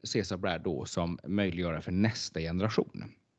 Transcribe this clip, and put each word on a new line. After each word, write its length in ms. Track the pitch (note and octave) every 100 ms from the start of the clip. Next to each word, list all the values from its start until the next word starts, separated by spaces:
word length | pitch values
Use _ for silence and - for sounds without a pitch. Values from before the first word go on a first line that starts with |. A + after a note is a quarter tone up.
ses 280 | - A#2 F2+
av 80 | F#2
Brad 220 | F#2+ E2
då 240 | F#2 C#2+ -
som 340 | - E2+ F2 -
möjliggörare 540 | G2+ G2 E2+ F2 D#2+
för 100 | -
nästa 480 | F#2 A2 A2+ - F2
generation. 640 | E2 E2+ G#2+ - - - A2 - _